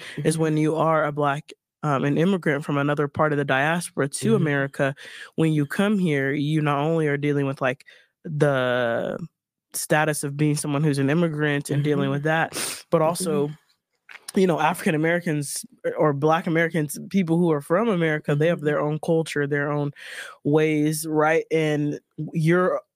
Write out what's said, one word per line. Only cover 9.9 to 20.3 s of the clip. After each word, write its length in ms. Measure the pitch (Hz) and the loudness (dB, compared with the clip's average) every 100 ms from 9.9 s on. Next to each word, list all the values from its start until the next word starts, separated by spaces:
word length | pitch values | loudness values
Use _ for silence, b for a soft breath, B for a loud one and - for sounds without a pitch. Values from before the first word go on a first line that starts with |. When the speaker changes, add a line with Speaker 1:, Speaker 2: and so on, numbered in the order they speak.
| 156 156 147 | 2 2 -2
Speaker 1:
of 120 | 143 143 | -4 0
being 200 | 151 147 | 2 2
someone 260 | 151 143 | 0 0
who's 160 | 156 139 | 2 2
an 120 | 135 | 2
immigrant 600 | 160 170 151 151 143 - | 2 2 0 0 -2 -2
and 140 | 143 | 0
dealing 200 | 147 143 | 0 0
Speaker 2:
Mm-hmm. 60 | 139 | 0
Speaker 1:
with 100 | 139 | -2
that, 600 | 151 160 151 - - - - | 0 0 -2 -4 -8 -10 -2
but 100 | 165 | 2
also, 460 | 156 175 180 147 147 | 2 0 -2 0 -2
Speaker 2:
Mm-hmm. 920 | 151 _ _ _ _ - - - 208 | -6 _ _ _ _ -20 -20 -4 2
Speaker 1:
you 60 | 185 | 2
know, 100 | 151 | 4
African 380 | 151 175 208 151 | 2 0 0 0
Americans 680 | 160 175 170 151 143 - - _ 165 - | 0 0 -2 -2 -4 -8 -12 _ -6 0
or 160 | 160 | 0
Black 360 | 143 156 165 185 | 2 2 2 0
Americans, 500 | 160 165 165 151 - 147 | 0 0 -2 -4 -8 -4
people 280 | 196 165 165 | 0 2 2
who 140 | 175 | 2
are 80 | 147 | 0
from 280 | - 170 233 | 0 0 0
America, 460 | 180 160 151 - | 0 0 -2 0
they 140 | 147 160 | 0 2
have 100 | 165 | 0
Speaker 2:
Mm-hmm. 80 | 147 | -2
Speaker 1:
their 140 | 151 | 0
own 180 | 151 151 | -2 -2
culture, 420 | - 165 160 147 143 | 0 0 0 -4 -2
their 240 | 143 143 | -2 -2
own 220 | 147 143 - B B B | -2 -4 -6 B B B